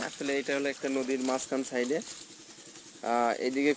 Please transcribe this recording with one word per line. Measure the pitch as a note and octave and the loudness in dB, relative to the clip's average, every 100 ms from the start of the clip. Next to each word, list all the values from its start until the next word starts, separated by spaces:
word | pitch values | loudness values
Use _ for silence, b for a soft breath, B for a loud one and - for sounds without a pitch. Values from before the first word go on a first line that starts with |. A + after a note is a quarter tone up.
| F#3 | -2
আসলে | - C#3+ C#3 | -2 0 0
এটা | C3 C#3 | 0 0
হলো | C#3 | 0
একটা | C3 C#3 | -2 0
নদীর | C3+ B2+ C3+ | 0 2 0
মাঝখান | B2+ C3 - C3+ | 2 0 0 -2
সাইডে। | C3 B2+ B2 D#3+ | 0 0 2 0
আহ, | - - - - - - - - - - A2 A#2+ A#2 - | -2 -10 -12 -16 -16 -16 -16 -16 -18 -8 0 4 4 4
এইদিকে | B2+ C3 C#3+ | 2 4 4